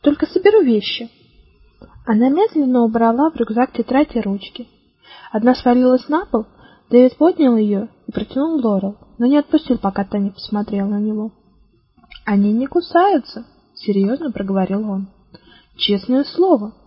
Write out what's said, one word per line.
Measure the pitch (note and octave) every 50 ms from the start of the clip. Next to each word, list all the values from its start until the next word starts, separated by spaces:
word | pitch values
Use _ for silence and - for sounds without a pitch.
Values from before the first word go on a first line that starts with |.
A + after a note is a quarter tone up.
"Только | - D4 D4 - -
соберу | - - F4+ F#4 G4 G#4+ A4 F4
вещи". | B3+ A#3 G#3 G3+ - - - A#3 A#3 _ _ _ _ _ _ _ _ _ _ _ _ _ _ - - - - -
Она | - A3+ G#3 A#3+ C4
медленно | C#4 E4 G#4 A4+ - D#4+ C#4+ B3+ B3+ B3 A#3
убрала | A3+ A3 A3+ A3+ A3+ A#3 A#3+ D4 D#4+
в | D#4+
рюкзак | - A#3 - G#3+ A#3 B3+ C4 _
тетрадь | - - - B3+ C4+ D4+ - -
и | A#3+
ручки. | G#3+ G3+ G3 G3+ - - _ - A#3+ _ _ _ _ _ _ _ _ - - - - -
Одна | - A3 G#3+ B3 B3+
свалилась | - - B3+ A#3+ B3+ B3+ B3+ B3+ B3+ - -
на | D4 E4 F#4+
пол, | - - A3 A3 - _ _ - - _ _ _ _
Дэвид | - A#3+ B3+ B3+ B3
поднял | _ D4 E4+ F#4 - D#4 B3+ A#3+
её | A3 G#3+ G#3 G3+ G3 G#3+ A3+ _ _ _
и | - -
протянул | - A3 - - C4 C#4+ D#4+ E4
Лорел, | D4+ A#3 A3+ G3+ F#3+ F#3+ G3 G#3 _ - _ _ _
но | A#3
не | B3 C#4+ D4
отпустил, | D4 _ - D4+ - - B3+ -
пока | - G3 F#3+ - G#3
та | G3 - G#3
не | G3+ G3+
посмотрела | G3 - - - G#3 G#3 G#3 - G#3+ G3 G3 G3+
на | G#3 G3+
него. | G#3 G#3+ G#3+ G#3+ G#3+ A3 - _ _ _ _ _ _ _ _ _ _ _ _ _ _ _ - - _
"Они | - G#3 G3+ G3+ G#3 G#3+
не | A#3 C4
кусаются", | C4+ - F4 E4+ - - E4+ F4+ G#4 G4 D4 A3+ - - A3+ A#3 - _ _ _ _ _
серьёзно | - - - G3+ G3 G3 G3 B3 C#4+ E4+ C#4+
проговорил | G#3+ - G3+ F#3+ F#3+ G3 F#3+ F3+ G3 G3+ A3 G#3+
он. | G3 F#3+ G3 F#3+ _ _ _ _ _ - _ _ - _ _ _ _
"Честное | - - - G#3 G3 - - B3+ C4 C#4+
слово". | - - - F4+ F#4+ E4+ A#3 G#3 G#3+ - _ _